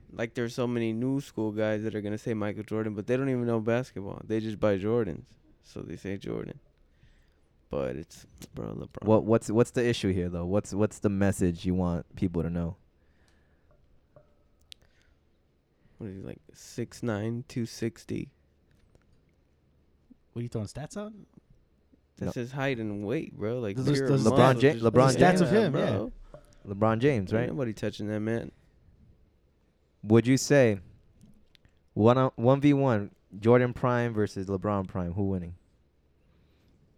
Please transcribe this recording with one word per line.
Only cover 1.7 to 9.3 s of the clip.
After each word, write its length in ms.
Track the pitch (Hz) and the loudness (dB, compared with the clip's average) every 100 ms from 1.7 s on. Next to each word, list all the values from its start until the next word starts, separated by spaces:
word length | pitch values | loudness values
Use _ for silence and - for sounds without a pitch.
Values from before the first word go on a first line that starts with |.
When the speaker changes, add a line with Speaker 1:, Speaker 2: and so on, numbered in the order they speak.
| 107 | -2
Speaker 1:
that 120 | 110 | -4
are 60 | 104 | -6
gonna 160 | 104 107 | -6 -6
say 160 | - | -6
Michael 300 | 110 104 98 | -4 -4 -6
Jordan, 300 | 104 107 110 | -6 -4 -4
but 120 | 104 101 | -4 -2
they 100 | 127 | -2
don't 100 | 135 | 0
even 180 | 123 120 | 0 0
know 140 | 113 | 0
basketball. 640 | 110 117 131 - 98 90 104 | 0 -2 -2 -10 -12 -10 -4
They 140 | 110 | -4
just 180 | 110 101 | -4 -2
buy 200 | 107 95 | 0 0
Jordans, 460 | 104 120 98 76 - _ _ _ | 0 0 -2 -6 -12 _ _ _
so 180 | _ - | _ -14
they 140 | - 87 | -12 -10
say 200 | 95 98 | -10 -10
Jordan. 420 | - 55 - - _ _ _ _ - _ _ _ _ _ - | -8 -8 -8 -14 _ _ _ _ -20 _ _ _ _ _ -8
But 280 | 71 65 67 | -4 -4 -6
it's, 300 | - - - - - | -12 -18 -20 -20 -18
bro, 140 | - 53 | -12 -10
LeBron. 360 | 53 - - 101 | -10 -12 -4 4
Speaker 2:
What, 180 | 107 | 4
what's, 260 | 104 | 4